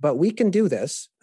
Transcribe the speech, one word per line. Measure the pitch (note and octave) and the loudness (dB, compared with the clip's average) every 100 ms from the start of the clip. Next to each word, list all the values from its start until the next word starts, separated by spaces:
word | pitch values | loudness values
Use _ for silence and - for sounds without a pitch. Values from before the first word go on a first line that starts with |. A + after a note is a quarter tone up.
But | D3 C3 | -2 2
we | G3 | 0
can | A3 G#3+ | 2 2
do | G3 G3+ | 2 2
this. | A2+ C3 - - _ | 0 -4 -8 -16 _